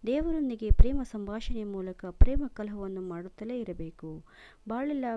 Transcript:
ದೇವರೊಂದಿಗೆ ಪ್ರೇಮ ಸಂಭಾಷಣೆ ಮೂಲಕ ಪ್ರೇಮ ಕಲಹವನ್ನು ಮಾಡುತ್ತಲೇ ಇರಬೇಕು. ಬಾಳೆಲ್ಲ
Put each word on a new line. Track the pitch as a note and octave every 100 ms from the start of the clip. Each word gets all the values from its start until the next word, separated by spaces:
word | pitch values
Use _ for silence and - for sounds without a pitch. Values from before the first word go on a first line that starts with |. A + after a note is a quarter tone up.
| G#3+
ದೇವರೊಂದಿಗೆ | C4+ D#4+ D#4+ C#4 A3+ G#3+
ಪ್ರೇಮ | - B3 C#4
ಸಂಭಾಷಣೆ | B3 A3 G3+ G#3+ - A#3
ಮೂಲಕ | G#3 G3 F#3 F#3 F#3
ಪ್ರೇಮ | E3+ - C#4 C#4
ಕಲಹವನ್ನು | - G#3 G#3 G3 F#3+
ಮಾಡುತ್ತಲೇ | F#3 E3+ F3+ - G#3+ B3
ಇರಬೇಕು. | G#3+ E3+ E3 - D#3+ D#3+ D#3+ - - - -
ಬಾಳೆಲ್ಲ | A#3 C#4+ C#4+ B3+